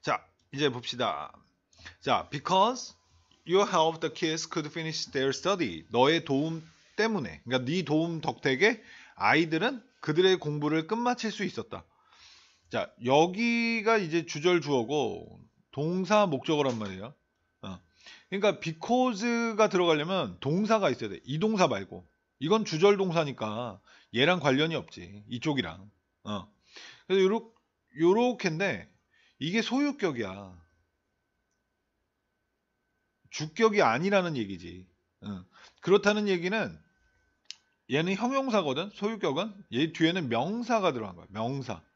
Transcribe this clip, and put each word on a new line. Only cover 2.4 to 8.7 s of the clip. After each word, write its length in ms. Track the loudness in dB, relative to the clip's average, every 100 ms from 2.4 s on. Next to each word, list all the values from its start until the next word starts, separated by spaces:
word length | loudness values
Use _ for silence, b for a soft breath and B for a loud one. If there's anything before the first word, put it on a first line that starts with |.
| 0 2 2 0 -10 -18 _ _ _ _ 0
you 140 | 2
helped 400 | 2 2 0 0
the 120 | -6
kids 360 | -4 -4 -4 -4
could 180 | -6 -6
finish 420 | -8 -8 -8 -6
their 160 | -2 -2
study. 540 | 0 -2 0 -2 -4 -4
너의 340 | 2 4 4
도움 420 | 2 0 0 -6 -12 _ _ -2
때문에, 460 | 0 0 -4 -10
그러니까 260 | -4 -2 0
네 140 | -2
도움 360 | 0 0 0 0
덕택에 600 | 0 2 0 6 4